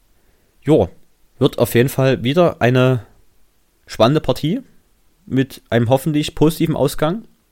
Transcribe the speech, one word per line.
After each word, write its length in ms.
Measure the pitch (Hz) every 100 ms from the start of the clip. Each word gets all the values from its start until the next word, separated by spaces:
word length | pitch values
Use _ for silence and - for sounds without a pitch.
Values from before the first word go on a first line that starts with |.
| _ _ _ _ _ _
ja, 260 | 139 147 87 - - _ _ -
wird 200 | 131 -
auf 140 | 117 117
jeden 140 | 135
Fall 340 | - 135 127
wieder 380 | 120 165 170 -
eine 440 | 120 127 127 127 - _ _ _ _ _ _ _ -
spannende 340 | - 113 151
Partie 400 | - 127 151 - - _ _ _ _ _ -
mit 360 | 127 131 - -
einem 200 | 120 117
hoffentlich 460 | 135 165 147 151 -
positiven 400 | 151 - 165 -
Ausgang. 480 | 127 - 156 220 - _ _